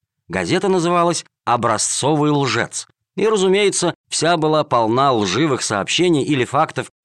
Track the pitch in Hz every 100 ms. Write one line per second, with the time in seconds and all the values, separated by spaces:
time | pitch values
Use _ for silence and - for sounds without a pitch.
0 | _ _ - 90 87 175 202 185 165 175
1 | 170 165 - _ - 120 117 104 - -
2 | 135 156 151 147 135 113 107 - - _
3 | _ - 208 214 190 196 196 - 175 -
4 | _ - 156 170 156 156 147 123 110 123
5 | 139 120 101 101 160 120 - 104 90 -
6 | 180 151 127 143 120 139 156 - 113 _